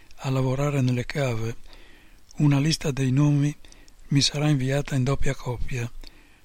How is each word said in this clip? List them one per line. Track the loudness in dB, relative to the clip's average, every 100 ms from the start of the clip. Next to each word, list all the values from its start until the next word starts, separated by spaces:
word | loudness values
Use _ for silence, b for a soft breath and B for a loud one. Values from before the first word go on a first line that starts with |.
| B -10
a | -4
lavorare | -2 0 0 0 2
nelle | 0 0 -2
cave. | -2 -2 -2 -4 -8 -14 b b b b b b 2
Una | 4 4
lista | 2 0 -4
dei | -2 0
nomi | 4 4 4 0 -4 b b b b 0
mi | 2
sarà | 2 0 0
inviata | 2 2 -2 0 0
in |
doppia | 0 4 2
copia. | 2 -6 -4 -4 -2 -6 -8 B B B B